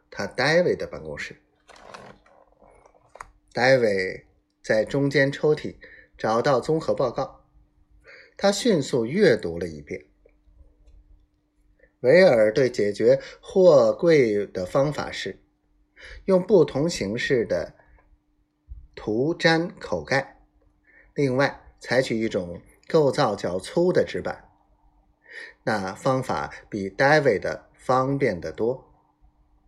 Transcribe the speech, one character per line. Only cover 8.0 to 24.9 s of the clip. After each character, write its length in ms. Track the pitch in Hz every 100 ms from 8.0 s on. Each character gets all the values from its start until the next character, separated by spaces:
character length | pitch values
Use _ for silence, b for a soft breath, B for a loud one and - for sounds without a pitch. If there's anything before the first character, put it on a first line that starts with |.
| B B B B
他 160 | 196
迅 280 | 202 247 180
速 240 | 127 135
阅 320 | 113 175 190 113
读 220 | 87 85
了 80 | 87
一 160 | 76
遍。 240 | - 92 - _ _ _ _ - - _ _ - _ - _ _ _ _ _ _ b _
维 200 | 123 165
尔 280 | 190 120 107
对 180 | 107 127
解 220 | 120 104
决 280 | 101 110 135 B B
货 520 | - 196 185 143 113
柜 540 | 107 170 156 117 104 101
的 180 | -
方 280 | 90 143 143
法 180 | 143 -
是 300 | - 98 - _ _ _ _ _ B B B -
用 140 | 190
不 240 | 180 202
同 240 | 147 131 165
形 300 | - 98 117
式 260 | - 131
的 300 | 95 90 78 - b b b _ _ _ _ _ - - -
涂 400 | - - 107 143
粘 400 | 170 165 165 175 -
口 260 | - 85
盖， 380 | - 135 - - _ _ _ _ b b b
另 200 | - 143 127
外 380 | 139 - - -
采 200 | - 120
取 160 | - 113
一 100 | 110
种 320 | 104 87 82 b b b
构 240 | 160 143
造 240 | 123 131
较 240 | 101 101 90
粗 340 | - - 180
的 120 | 147
纸 160 | - 92
板。 300 | 82 - - _ _ _ _